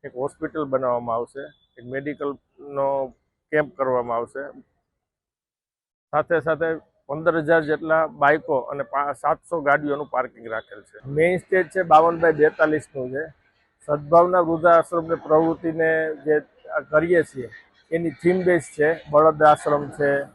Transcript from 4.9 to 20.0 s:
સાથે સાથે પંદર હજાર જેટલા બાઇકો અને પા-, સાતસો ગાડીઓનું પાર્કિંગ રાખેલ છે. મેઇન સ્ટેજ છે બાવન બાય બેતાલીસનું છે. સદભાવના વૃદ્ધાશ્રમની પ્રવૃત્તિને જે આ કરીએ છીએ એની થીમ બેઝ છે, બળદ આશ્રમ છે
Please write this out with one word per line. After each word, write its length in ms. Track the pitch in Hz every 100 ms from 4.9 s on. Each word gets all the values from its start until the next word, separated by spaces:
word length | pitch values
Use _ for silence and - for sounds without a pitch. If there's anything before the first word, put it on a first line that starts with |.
| _ _ _ _ _ _ _ _ _ _ _ _
સાથે 280 | 147 147 165
સાથે 300 | 151 156 165 160 _ _ -
પંદર 280 | 143 165 165
હજાર 220 | 151 165
જેટલા 460 | 151 151 160 160 156
બાઇકો 520 | 123 143 156 160 139
અને 240 | - 143
પા-, 300 | 135 139 143
સાતસો 480 | 135 147 160 - 170
ગાડીઓનું 480 | 143 147 147 143 143
પાર્કિંગ 380 | 127 127 120 117
રાખેલ 340 | 110 _ 104
છે. 160 | _ 107 127
મેઇન 340 | 143 170 180
સ્ટેજ 240 | - 190
છે 180 | 170 190
બાવન 360 | 175 156 165 170
બાય 120 | 170
બેતાલીસનું 760 | 156 151 - 156 156 - 139 127
છે. 140 | 139 156 _ _ _ _ _ -
સદભાવના 540 | 151 147 170 175 180
વૃદ્ધાશ્રમની 760 | 165 165 170 170 160 170 165 165
પ્રવૃત્તિને 760 | 147 156 165 165 170 160 160 160 160 151 143
જે 100 | 151 151 _ -
આ 100 | 156
કરીએ 440 | 135 151 170 175
છીએ 260 | 156 135 117 - _ _ _
એની 200 | 165 170
થીમ 320 | 131 170 185
બેઝ 180 | 175 175
છે, 400 | - - 151 165 -
બળદ 320 | 151 160 156
આશ્રમ 460 | 151 147 151 147 143
છે 200 | -